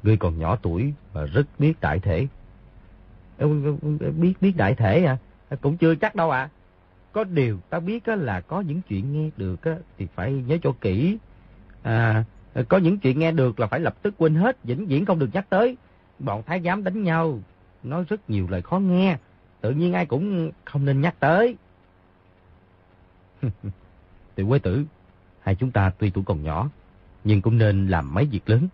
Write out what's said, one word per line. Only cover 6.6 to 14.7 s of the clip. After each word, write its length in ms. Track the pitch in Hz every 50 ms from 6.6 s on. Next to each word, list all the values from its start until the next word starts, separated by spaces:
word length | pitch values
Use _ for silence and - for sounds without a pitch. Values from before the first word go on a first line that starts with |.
| _ _ _ _ _ _ _ _ - _
Có 120 | - 214 220
điều 340 | 190 175 151 131 117 104 92 - _
ta 100 | - 170
biết 260 | 165 180 220 233 -
á, 100 | 226 220
là 240 | 202 156 120 98 92
có 200 | 87 - 156 190
những 220 | 208 156 147 180
chuyện 300 | 180 - 104 95 101 135
nghe 180 | 143 151 156 156 -
được 260 | - 98 92 92 82
á, 140 | - 160 160 165 170 - - -
thì 80 | 98 87 -
phải 180 | - 87 120
nhớ 260 | 139 135 127 120 156 170
cho 100 | - 139 131 -
kỹ. 380 | - 104 92 101 139 175 214 226 - - - - - - - - - - - -
À, 420 | - 113 113 113 117 113 107 110 113 - - - - - - 127 123 -
có 100 | 180 196
những 200 | 180 160 196 202
chuyện 200 | - 131 127 147
nghe 140 | 160 165
được 280 | 160 165 131 123 107 -
là 60 | 117
phải 140 | 101 - 143
lập 220 | 165 139 - -
tức 120 | - 208 202 -
quên 160 | 165 160 156
hết, 300 | 160 190 240 254 _ -
vĩnh 220 | -